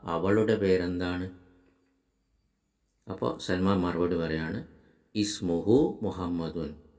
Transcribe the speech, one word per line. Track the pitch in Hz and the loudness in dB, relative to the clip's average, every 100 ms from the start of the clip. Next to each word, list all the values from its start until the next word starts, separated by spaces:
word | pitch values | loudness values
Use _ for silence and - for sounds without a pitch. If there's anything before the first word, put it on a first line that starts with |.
| 87 82 | -2 0
അവളുടെ | 92 107 107 104 | 2 4 4 2
പേരെന്താണ്? | 98 92 87 90 90 90 92 - _ _ _ _ _ _ _ _ _ _ _ _ _ _ _ _ - | 4 2 2 -2 -4 -4 -6 -10 _ _ _ _ _ _ _ _ _ _ _ _ _ _ _ _ -12
അപ്പൊ | 98 - - - | -4 -4 -4 -4
സൽമാൻ | 92 95 95 87 | 0 2 2 2
മറുപടി | 85 87 87 | 0 0 0
പറയാണ് | 82 80 80 104 - - _ _ _ 107 | -2 -2 -4 -6 -10 -20 _ _ _ -4
ഇസ്മുഹു | 104 - 95 85 87 127 170 - 104 | -4 -2 -2 0 4 4 4 0 -8
മുഹമ്മദുൻ. | 87 87 87 80 82 76 76 - | -6 -4 -4 -4 -6 -8 -10 -20